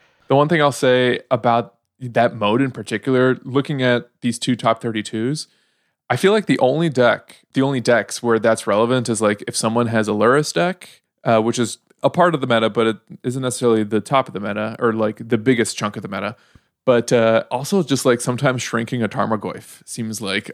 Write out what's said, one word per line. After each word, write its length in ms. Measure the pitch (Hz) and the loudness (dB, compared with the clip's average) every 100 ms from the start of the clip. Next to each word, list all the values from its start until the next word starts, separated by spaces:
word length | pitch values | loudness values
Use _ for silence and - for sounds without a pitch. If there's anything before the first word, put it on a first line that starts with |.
| _ _ - | _ _ 0
The 60 | 135 | 2
one 140 | 147 | 4
thing 140 | 165 | 2
I'll 80 | 147 | 2
say 480 | 131 131 127 127 123 - | 2 2 4 2 0 -2
about 460 | 123 120 117 120 _ _ _ | -2 2 0 0 _ _ _
that 360 | 127 120 120 113 | -6 0 0 0
mode 280 | 104 117 | 0 0
in 80 | 135 | 0
particular, 680 | 123 104 110 - 127 131 127 | -4 -8 -6 0 2 2 0
looking 400 | - 127 135 143 | -2 -4 -2 0
at 260 | 127 120 - _ | 2 0 -2 _
these 180 | 123 117 | -6 -4
two 160 | - 120 | -2 -2
top 260 | 120 113 | 0 0
thirty-twos, 680 | 120 110 104 113 117 156 - _ _ _ _ _ - | -2 -6 -6 -4 -4 -6 -10 _ _ _ _ _ -6
I 80 | - | 0
feel 160 | 190 | 2
like 140 | 202 - | 2 2
the 120 | 135 | 2
only 300 | 127 147 170 | 2 2 0
deck, 480 | 127 120 107 - - _ | 4 4 2 -4 -20 _
the 80 | 127 | -2
only 180 | 135 135 | 0 0
decks 420 | 117 117 101 - | 2 2 0 -4
where 160 | 120 113 | 0 2
that's 300 | 113 110 - | 2 0 0
relevant 400 | 101 117 127 120 | 0 2 0 0
is, 140 | 110 | 0
like, 200 | 107 104 - | 0 -2 -6
if 80 | - | -4
someone 320 | 113 117 117 | -2 0 0
has 220 | 113 107 | 0 0
a 20 | |
Lurrus 420 | 104 110 139 151 | 2 2 2 0
deck, 480 | - 175 185 - - _ _ | -2 -2 -4 -12 -20 _ _
uh, 160 | - 113 | 0 2
which 180 | 113 120 | 2 0
is 200 | 113 - _ _ | -2 -6 _ _
a 60 | 139 | -2
part 260 | 165 180 156 | 2 2 2
of 60 | |
the 40 | 131 | 0
meta, 240 | 117 110 | 0 0
but 160 | 104 113 | 0 -2
it 120 | 104 - - | -2 -8 -12
isn't 180 | 131 131 | -8 -6
necessarily 420 | 131 120 123 110 | -6 -2 2 2
the 180 | 107 107 | 0 -2
top 260 | - 139 127 | 0 -2 -2
of 60 | |
the 80 | - | -6
meta 340 | 104 104 110 113 | -8 -6 -6 -2
or, 120 | 120 | -2
like, 360 | 110 107 110 117 | 0 -2 -4 -4
the 100 | 113 | -2
biggest 400 | 110 120 107 - | 0 0 0 -4
chunk 180 | 107 104 | -6 -6
of 60 | |
the 80 | 101 | -10
meta. 260 | 98 101 107 _ _ _ _ - | -8 -8 -10 _ _ _ _ 2
But, 280 | 120 117 | 2 4
uh, 320 | 123 113 113 - | 2 4 2 0
also 320 | 127 139 196 | -6 -2 -2
just, 240 | 156 135 135 | 0 0 2
like, 140 | 120 | 0
sometimes 420 | - 120 135 127 | 0 -2 0 -2
shrinking 400 | - 117 113 127 | -4 -6 -4 -4
a 60 | 110 | -4
Tarmogoyf 720 | - 101 110 98 - - - - | -2 -2 -4 -6 -10 -14 -20 -16
seems 340 | - 113 107 | -10 -8 -8
like 300 | 101 98 - | -6 -6 -6